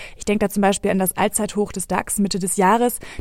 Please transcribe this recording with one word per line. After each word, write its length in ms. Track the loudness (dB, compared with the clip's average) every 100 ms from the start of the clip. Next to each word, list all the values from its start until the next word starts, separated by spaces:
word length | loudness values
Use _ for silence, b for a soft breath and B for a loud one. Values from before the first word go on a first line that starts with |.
| B B
Ich 80 |
denk 140 | -2 0
da 100 | 0
zum 120 | 2
Beispiel 320 | 2 2 0
an 80 | 0
das 160 | 0 0
Allzeithoch 560 | 0 0 -2 -2 -4
des 160 | -4 -4
dax 320 | -4 -2 0
Mitte 180 | 0 0
des 180 | -2 2
Jahres. 440 | 4 4 2 -2 B B